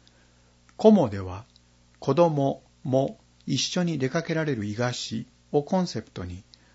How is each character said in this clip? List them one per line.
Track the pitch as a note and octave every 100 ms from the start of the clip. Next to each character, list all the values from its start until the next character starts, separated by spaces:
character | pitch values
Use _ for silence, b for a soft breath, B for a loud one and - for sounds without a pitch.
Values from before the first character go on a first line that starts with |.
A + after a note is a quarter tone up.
| b b b b b b _ -
コ | G#3+
モ | G#3 B2+
で | G2
は、 | F#2 F#2 - _ _ _ _ -
子 | -
ど | C#3 E3+
も | D3 C#3 - _ _
も | - C3 C#3 - _ _ -
一 | C3+
緒 | - -
に | F3 D3+
出 | C3
か | E3+
け | E3
ら | D#3+ D3+
れ | B2
る |
伊 | G#2
賀 | G#2 A#2+
市 | A#2+ - C#3+ D3+ _ -
を | D3
コ | C#3+ F#3
ン | F3
セ | A#2
プ | -
ト | -
に、 | F2+ F2+ - b b